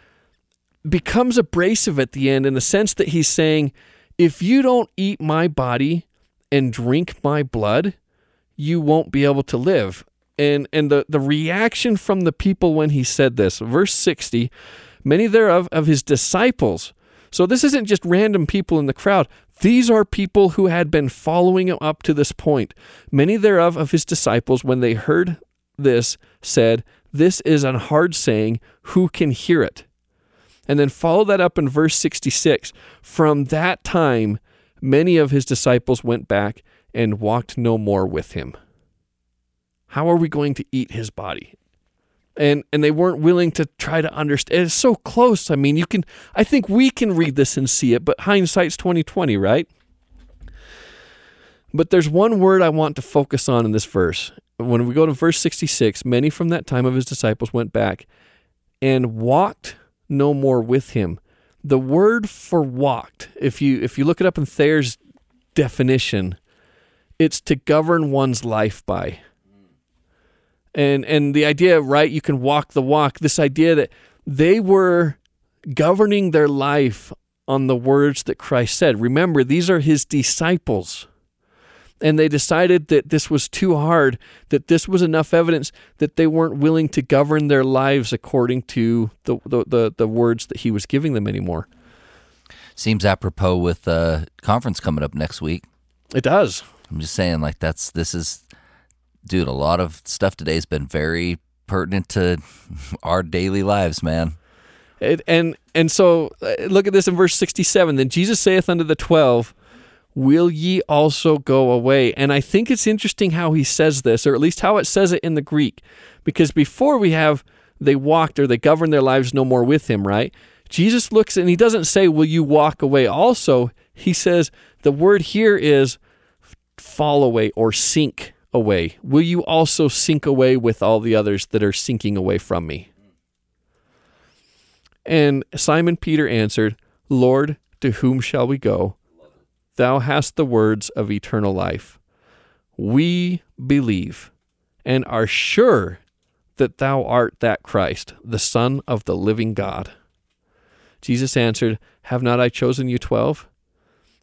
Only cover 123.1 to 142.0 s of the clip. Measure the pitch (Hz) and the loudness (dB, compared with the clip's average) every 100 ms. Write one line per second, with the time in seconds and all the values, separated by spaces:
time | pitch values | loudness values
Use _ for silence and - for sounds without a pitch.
123.1 | 135 226 240 - 127 123 _ _ - - | 2 2 2 2 2 0 _ _ -6 -4
124.1 | 170 185 175 156 _ _ _ 151 143 180 | 0 2 2 0 _ _ _ 0 2 2
125.1 | 202 165 202 220 202 151 139 135 - _ | 2 0 0 2 2 4 4 2 -2 _
126.1 | _ _ _ _ _ _ - - - 151 | _ _ _ _ _ _ -20 -14 -4 0
127.1 | 143 131 113 107 - 113 104 - 156 147 | 2 2 2 -2 0 0 0 -2 0 -2
128.1 | - - _ _ 120 107 95 82 - - | -4 -20 _ _ -2 0 0 -2 -8 0
129.1 | 143 170 175 170 165 160 - 151 - - | 2 2 -2 0 0 2 2 0 0 0
130.1 | 151 147 135 131 127 113 110 101 110 113 | 0 0 2 2 2 0 0 0 0 2
131.1 | 110 104 98 - 110 101 - - 117 104 | 0 0 -2 -2 -2 0 -2 -4 -4 -2
132.1 | 101 92 92 - 87 80 78 - _ _ | -2 -2 -4 -4 -6 -6 -12 -14 _ _
133.1 | _ _ _ _ _ _ _ _ _ _ | _ _ _ _ _ _ _ _ _ _
134.1 | _ _ _ _ _ _ _ _ _ - | _ _ _ _ _ _ _ _ _ -2
135.1 | 160 147 135 - - - 156 170 170 - | 2 2 2 -4 -4 0 2 0 -2 -2
136.1 | 151 143 117 107 - 110 107 _ _ - | -2 0 0 -2 0 -2 -4 _ _ -4
137.1 | 135 127 131 147 147 _ - 135 110 127 | 2 4 2 0 -6 _ -6 -4 0 0
138.1 | 131 - 139 123 139 113 95 98 - _ | 0 -2 -2 -2 -2 -2 -2 -4 -6 _
139.1 | _ _ _ _ _ _ - 123 135 123 | _ _ _ _ _ _ -2 0 0 0
140.1 | 143 143 - 139 117 110 107 - - 104 | -2 -4 -4 0 2 2 0 -6 -6 -4
141.1 | 104 - 110 101 95 92 92 - _ | -6 -4 -4 -2 -2 -4 -8 -12 _